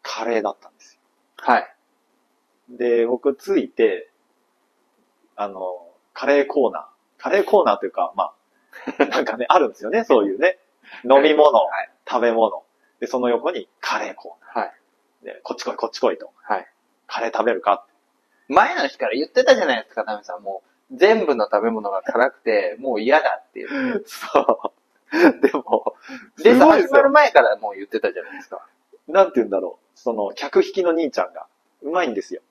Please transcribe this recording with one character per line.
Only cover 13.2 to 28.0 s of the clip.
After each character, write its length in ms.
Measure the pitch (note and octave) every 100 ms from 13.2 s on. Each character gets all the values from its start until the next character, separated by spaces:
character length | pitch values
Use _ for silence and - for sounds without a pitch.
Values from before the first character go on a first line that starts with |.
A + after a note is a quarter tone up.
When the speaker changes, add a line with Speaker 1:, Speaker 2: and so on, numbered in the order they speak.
Speaker 1:
の 80 | B2
横 240 | A#2 C#3
に 160 | D#3+ F#2 _
カ 200 | - -
レ 100 | -
ー 40 | -
コ 200 | - -
ー 160 | - A#2
ナ 60 |
ー。 20 |
Speaker 2:
は 80 | G2+
い。 20 | - _ _ _ _
Speaker 1:
で、 160 | G#2 -
こ 100 | -
っ 20 | -
ち 60 |
来 100 | -
い、 20 | -
こ 100 | A2+
っ 40 |
ち 100 | -
来 120 | A#2+
い 60 | F2+
と。 140 | - _
Speaker 2:
は 160 | - G2
い。 80 | - _ _ _ _
Speaker 1:
カ 140 | -
レ 80 | A2+
ー 40 |
食 120 | A2
べ 100 | A2+
る 60 | G2+
か 140 | -
っ 120 | G2+ _
て。 60 | _ _ _ _ _ _
Speaker 2:
前 260 | D3+ B3+
の 140 | F4+ C4+
日 100 | -
か 80 | A2
ら 80 |
言 120 | A2+ D#3
っ 20 |
て 160 | -
た 100 | C4
じ 80 | B3
ゃ 40 | E3+
な 120 | A#2+
い 40 |
で 40 | -
す 60 |
か、 100 | -
タ 120 | G#2+ G#2+
ミ 80 |
さ 120 | - F2+
ん。 60 |
も 200 | G2+ G2 _ _ _
う、 60 | C3
全 280 | G3 A3
部 120 | E3+ B2
の 80 |
食 200 | G#2 G#2
べ 60 | A2+
物 200 | A2 G2+
が 100 | G2
辛 300 | - A#2 C3+
く 80 | _
て、 360 | - G#2 F#2 F2
も 140 | C3+
う 60 | A2
嫌 200 | A2+ D3+
だ 200 | - - _
っ 40 |
て 120 | -
言 280 | - C#4 C4 A3
っ 20 |
て。 40 | -
Speaker 1:
<laughs> 20 |
そ 640 | - - - - - - _ _ _ _
う。 280 | D#4 E4+ -
で 120 | -
も、 420 | - - - - - - C4 - -
Speaker 2:
レ 100 | F#3+
ー 60 | B3
ス 60 |
始 280 | D4+ D4+ D4+
ま 100 | C#4+
る 80 | C#4
前 200 | D4 D4
か 120 | D3
ら 140 | A#2 G#2
も 140 | A2
う 20 |
言 100 | G2
っ 20 | G2+
て 140 | A2